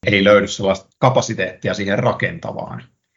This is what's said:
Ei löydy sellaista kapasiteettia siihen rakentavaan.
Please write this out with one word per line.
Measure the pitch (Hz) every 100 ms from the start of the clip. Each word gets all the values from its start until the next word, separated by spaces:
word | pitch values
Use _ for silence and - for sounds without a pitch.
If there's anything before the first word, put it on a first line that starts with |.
| 101
Ei | 101
löydy | 101 101 98
sellaista | - 98 92 - _
kapasiteettia | 127 123 113 98 92 - 98
siihen | 92 98 107
rakentavaan. | 117 98 90 85 104 101 - - - _ _